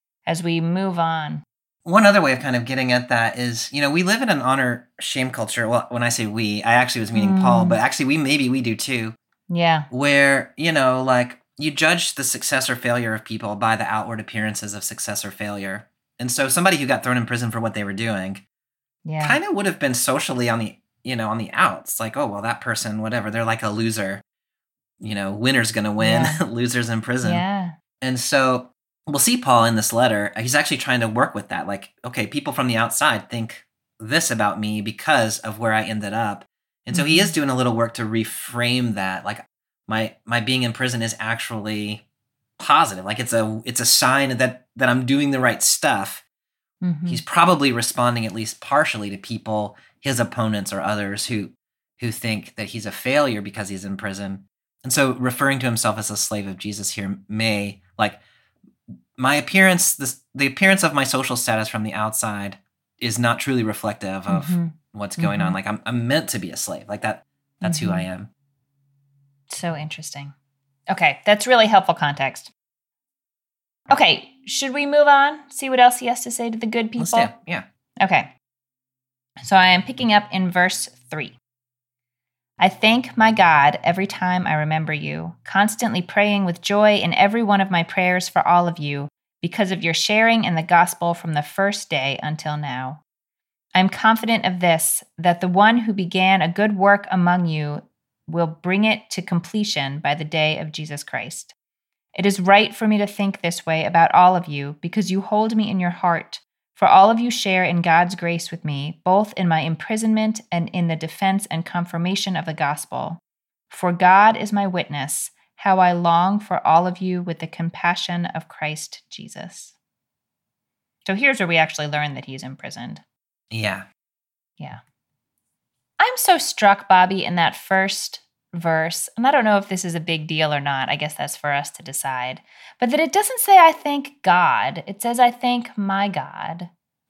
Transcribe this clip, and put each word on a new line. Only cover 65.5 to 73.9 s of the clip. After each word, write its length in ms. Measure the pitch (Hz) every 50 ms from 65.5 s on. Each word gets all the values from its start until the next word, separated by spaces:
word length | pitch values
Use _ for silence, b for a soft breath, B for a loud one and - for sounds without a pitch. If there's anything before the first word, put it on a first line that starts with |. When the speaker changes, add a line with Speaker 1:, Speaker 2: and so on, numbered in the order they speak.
| 92
Speaker 2:
Like, 120 | 95 95
I'm, 140 | 104 104 107 -
I'm 200 | 113 123 120 117 120
meant 200 | 139 160 - -
to 80 | - 107
be 120 | 87 85
a 60 | - -
slave. 300 | - - 90 - - -
Like, 120 | 104 101
that, 220 | - 107 104 - _ _ _ _ _ _ _ -
that's 180 | 180 180 87 151
who 120 | - -
I 100 | 95 92
Speaker 1:
Mm-hmm. 100 | 92 92
Speaker 2:
am. 160 | 92 95 104 - _ _ _ _ _ _ _ _ _ _ _ _ _ _ _ _ _ _ _ _ _ _ _ -
Speaker 1:
So 240 | - - - 170 160
interesting. 600 | 147 151 156 - - 156 - - 143 143 143 - _ _ _ _ _ _ _ _ _ - -
Okay, 300 | 190 - 175 147 139 - -
that's 220 | 208 208 208 -
really 200 | 247 254 233 220 214
helpful 260 | 220 190 185 - 165
context. 580 | - - 143 143 143 139 131 - - - - _ _ _ _ _ _ _ _ _ _ _ _ _ _ _ _ _ _ _ _ _ _ _ _ _ _ _ -